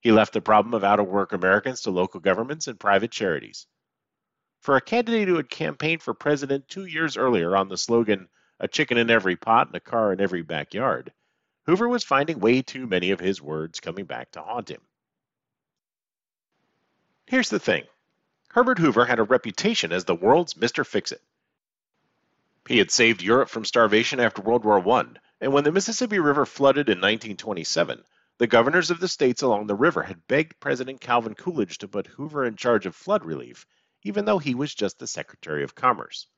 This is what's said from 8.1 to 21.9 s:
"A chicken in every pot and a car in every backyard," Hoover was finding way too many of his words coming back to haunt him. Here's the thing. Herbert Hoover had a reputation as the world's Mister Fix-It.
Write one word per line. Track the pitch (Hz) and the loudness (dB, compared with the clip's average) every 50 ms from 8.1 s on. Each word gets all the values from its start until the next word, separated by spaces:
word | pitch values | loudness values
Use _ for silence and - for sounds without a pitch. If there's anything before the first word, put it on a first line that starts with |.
| 104 95 90 _ _ _ _ _ _ _ | 0 -2 -2 _ _ _ _ _ _ _
"A | - | -10
chicken | - - - 156 - 127 120 | -6 -2 -4 -2 0 0 0
in | 117 117 | 2 4
every | 117 113 95 95 90 | 2 2 2 0 -4
pot | 85 - - 113 120 131 - | -2 0 2 2 2 2 0
and | - | -4
a | 87 | -14
car | _ - - 117 110 104 95 | _ -4 -2 0 0 0 0
in | 92 | 0
every | 101 95 92 87 82 | -2 -2 -2 -4 -8
backyard," | 76 82 78 71 _ - 98 127 131 90 64 64 - _ _ _ _ _ _ _ _ _ _ _ | -6 -8 -8 -8 _ -8 -4 -4 -2 -4 -4 -6 -14 _ _ _ _ _ _ _ _ _ _ _
Hoover | - 170 190 233 240 | -2 0 0 0 -2
was | 247 240 - | -2 -4 -2
finding | - 139 135 143 - - 113 | 0 0 0 0 -2 -4 0
way | 95 110 123 131 131 | 2 2 2 2 0
too | - - 131 131 | -4 -10 -12 -6
many | 120 92 90 87 90 | -2 -2 -2 0 0
of | 98 82 | -2 -2
his | 87 92 98 - | -2 -4 -4 -4
words | 73 71 78 78 78 80 _ - | -6 -8 -6 -6 -6 -8 _ -12
coming | - - 85 95 98 | -12 -12 -10 -10 -12
back | 69 - 60 64 _ - | -10 -12 -12 -12 _ -16
to | 82 78 | -16 -12
haunt | 90 113 123 104 - | -8 -8 -10 -8 -10
him. | - - _ _ _ _ _ _ _ _ _ _ _ _ _ _ _ _ _ _ _ _ _ _ _ _ _ _ _ _ _ _ _ _ _ _ _ _ _ _ _ _ _ _ _ _ _ _ _ _ _ | -16 -18 _ _ _ _ _ _ _ _ _ _ _ _ _ _ _ _ _ _ _ _ _ _ _ _ _ _ _ _ _ _ _ _ _ _ _ _ _ _ _ _ _ _ _ _ _ _ _ _ _
Here's | - - 262 226 - | -2 0 0 0 0
the | 214 190 | -2 -2
thing. | - - 98 73 - _ _ _ _ _ _ _ _ _ _ _ _ _ | 0 0 -2 -2 -2 _ _ _ _ _ _ _ _ _ _ _ _ _
Herbert | - 233 247 240 254 196 | 0 2 2 2 2 2
Hoover | 165 151 107 110 120 | 2 2 4 4 2
had | 120 127 113 | 2 4 0
a | 110 | 2
reputation | 104 127 123 - 117 - - - 208 233 - - 80 82 | 2 2 2 2 -2 -10 -2 -2 -2 -2 0 -2 -2 -2
as | 92 90 | -4 -2
the | - 90 | -2 -4
world's | 85 90 107 131 165 175 - - | 0 4 4 4 4 4 0 -4
Mister | - - 123 - - 143 | -4 -4 -2 -2 -4 -6
Fix-It. | - - 104 - - - - _ _ _ _ _ _ _ _ _ _ _ _ _ _ | -2 -4 -6 -4 -4 -12 -14 _ _ _ _ _ _ _ _ _ _ _ _ _ _